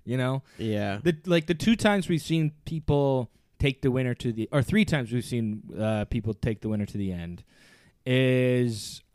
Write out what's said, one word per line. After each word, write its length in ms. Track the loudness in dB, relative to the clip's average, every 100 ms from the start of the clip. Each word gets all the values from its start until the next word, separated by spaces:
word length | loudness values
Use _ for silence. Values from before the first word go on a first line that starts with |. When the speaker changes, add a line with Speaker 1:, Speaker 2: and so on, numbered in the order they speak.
Speaker 1:
you 120 | -6 -4
know? 280 | -2 -4 -8 -8
Speaker 2:
Yeah. 420 | -4 -2 -2 -2
Speaker 1:
The, 140 | -2 -2 0
like, 200 | 0 0
the 60 | -2
two 180 | 2
times 340 | 4 4 4 2
we've 140 | -2
seen 300 | 0 0 0 -2 -8
people 680 | -6 2 4 4 2 -2 _ _ -2
take 240 | 0 2
the 80 | 2
winner 240 | 2 0
to 160 | -2 -2
the, 160 | -2 0
or 100 | 0
three 220 | 2 4
times 260 | 4 2 -2
we've 140 | -4
seen, 400 | -2 -2 -2 -4 -8 -4
uh, 280 | -2 0
people 300 | -2 -4 -4
take 260 | -4 -4 -2
the 80 | -2
winner 180 | -4 -4
to 100 | -4
the 140 | -4
end 320 | -4 -8 -12 -16 _ -20 _ _ _ -2
is, 960 | 2 2 2 2 2 0 -2 -8 -16 _